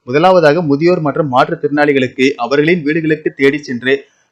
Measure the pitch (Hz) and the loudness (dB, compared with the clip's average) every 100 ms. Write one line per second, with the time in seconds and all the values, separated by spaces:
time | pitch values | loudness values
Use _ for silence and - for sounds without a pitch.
0 | - 135 180 185 156 151 160 139 170 180 | -4 0 4 4 4 2 0 0 0 0
1 | 156 147 156 123 151 165 147 143 147 139 | -2 -2 -2 0 0 -2 -4 0 0 0
2 | 127 120 131 139 120 143 151 180 143 160 | -2 0 -2 0 -2 0 2 0 -2 -4
3 | 156 156 - - 139 143 143 123 127 135 | -2 -4 -4 0 0 0 -6 -6 -2 -2
4 | - _ _ | -4 _ _